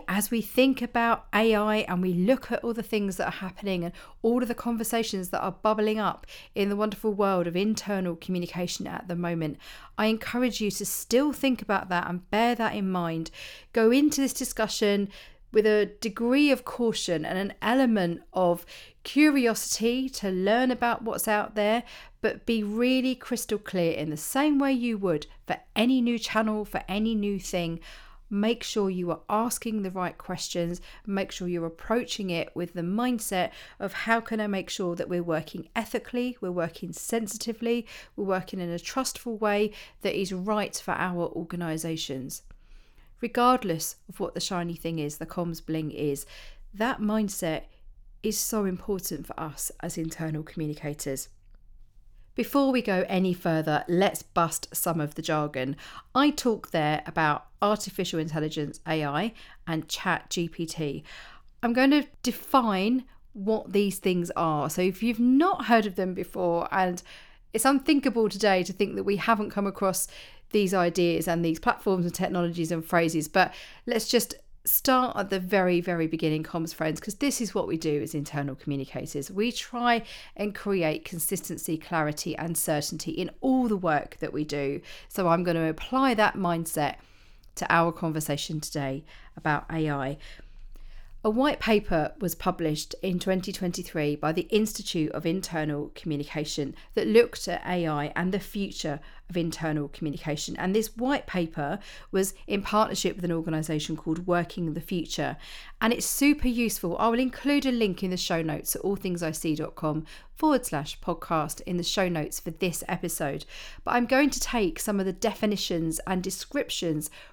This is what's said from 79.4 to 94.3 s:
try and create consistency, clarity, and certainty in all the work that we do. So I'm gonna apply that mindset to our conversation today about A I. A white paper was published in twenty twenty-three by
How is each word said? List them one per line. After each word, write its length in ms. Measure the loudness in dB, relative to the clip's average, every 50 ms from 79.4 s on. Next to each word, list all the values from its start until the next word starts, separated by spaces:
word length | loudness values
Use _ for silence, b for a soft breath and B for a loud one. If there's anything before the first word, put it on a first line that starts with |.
| 0 0
try 520 | -2 -4 -8 -8 -6 0 2 2 2 2 0 B B B B B B
and 180 | -6 -6 -6 -6
create 520 | -4 -2 0 0 2 2 2 0 -2 -6
consistency, 720 | -8 -6 -4 -4 -2 -2 -4 -4 -6 -8 -6 -4 -4 -4
clarity, 600 | -4 -4 -2 0 0 0 0 -2 -4 -4 -6 -4
and 200 | -4 -4 -4 -2
certainty 540 | -2 0 0 0 0 0 -4 -6 -6 -6 -6
in 200 | -4 -4 -4 -4 -4 -2
all 260 | 2 2 4 4 4
the 100 | 2 2
work 400 | 2 2 2 2 2 0 -2 -10 -8
that 140 | -6 -4 -2
we 100 | -4 -4
do. 380 | -2 -2 -2 0 0 -2 -4 -6 B B B B
So 220 | B -2 0 4 4
I'm 140 | 4 4 4
gonna 260 | 2 2 2 2 0
apply 440 | 0 -2 -4 -2 0 2 4 4 4
that 220 | 4 4 4 2
mindset 640 | 2 0 0 0 0 -2 -4 -2 0 0 0 -2 -6 b b b b b b b b b b -8
to 100 | -4 0 4
our 200 | 4 6 4 4
conversation 680 | 2 -2 -2 -2 -2 -2 -2 -2 -2 -2 -4 -4 -4 -6
today 460 | -6 -4 -4 -4 -4 -2 -4 -6 -8 B B B B B B
about 300 | -4 0 0 0 0 0 -2
A 180 | -2 0 0 0
I. 280 | 0 0 -2 -4 -4 -6 B B B B B B B B B -16 -14 b b b b b b b b b
A 80 | 0 0
white 300 | 2 4 4 2 2 2
paper 540 | 2 4 4 4 4 2 2 2 2 0 -2 -4
was 120 | -4 -4 -4
published 640 | -2 -2 -2 -2 0 0 0 0 -2 -4 -8 -10 -6
in 180 | -2 -2 -2 0
twenty 320 | 0 0 0 0 0 -4
twenty-three 640 | -4 -4 -2 -4 -4 -4 -6 -6 -2 0 0 0 0
by 160 | 0 0 -2